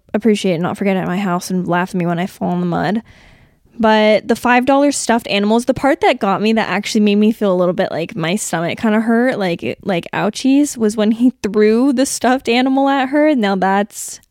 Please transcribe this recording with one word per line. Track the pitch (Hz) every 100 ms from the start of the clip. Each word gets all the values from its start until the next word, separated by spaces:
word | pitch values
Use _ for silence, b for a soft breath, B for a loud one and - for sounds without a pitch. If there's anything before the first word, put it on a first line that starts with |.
| _
appreciate | 214 226 208 190
it | 160
and |
not | 175 -
forget | 202 190
it |
at | 170
my | 180
house | 202 175 -
and | 185 170
laugh | 175 185
at | 185
me | 170
when | 170
I | 185
fall | - 180
in | 180
the | 175
mud. | 170 165 220 b b b b b b _ -
But | 220 214 214 214 -
the | 226
five | 240 247 254
dollar | 277 285
stuffed | - - 226 -
animals, | 202 208 226 247
the |
part | 254 269 311
that | 415 254
got | 196 175
me, | 214
that | 220 -
actually | 185 - 226
made | 208 202
me | 214
feel | 220 208
a | 180
little | 180
bit, | 180 185
like, | 147 165 170
my | 165 202
stomach | - 165 170 -
kinda | 226 214
hurt, | 226 233 254 226
like, | 185 170
it, | - -
like, | - 175 -
ouchies, | - 202 - 262 277 294 247
was | 214 226
when | 208
he | 226 247 -
threw | 214 214 214 226 269
the | 254 269
stuffed | - 233 262 226
animal | 240 262 269 277
at | 277 262
her. | 294 302
Now | 277 202 196
that's, | 190 196 208 - - - _